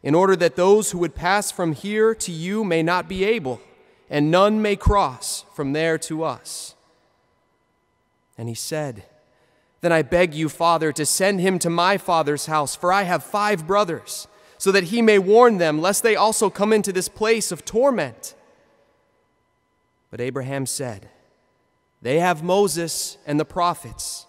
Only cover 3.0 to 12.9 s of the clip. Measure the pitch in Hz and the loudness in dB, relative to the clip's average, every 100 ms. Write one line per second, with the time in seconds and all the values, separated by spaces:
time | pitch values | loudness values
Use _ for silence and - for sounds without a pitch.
3 | 165 185 190 226 135 117 - _ _ _ | -4 -4 0 0 -2 -10 -12 _ _ _
4 | _ 143 147 175 202 214 208 196 - 202 | _ 0 4 4 4 2 0 0 2 2
5 | 160 123 - - - - 139 147 165 160 | 2 -4 -10 -10 -12 -8 -4 -2 -2 -2
6 | - 156 160 120 - - - - _ _ | -4 -6 -6 -6 -12 -14 -16 -20 _ _
7 | _ _ _ _ _ _ _ _ _ _ | _ _ _ _ _ _ _ _ _ _
8 | _ _ _ - 117 113 - 156 147 110 | _ _ _ -14 -12 -10 -8 -6 -8 -10
9 | - _ _ _ _ _ _ _ 170 165 | -18 _ _ _ _ _ _ _ 0 2
10 | 131 175 180 147 156 - 170 165 156 147 | 2 2 2 0 -6 0 0 2 0 -2
11 | 151 - 196 196 185 185 170 170 175 196 | -2 0 0 2 0 0 -2 0 2 0
12 | - 170 147 147 - 156 139 - 175 | 0 0 0 -4 -2 -2 -2 -2 0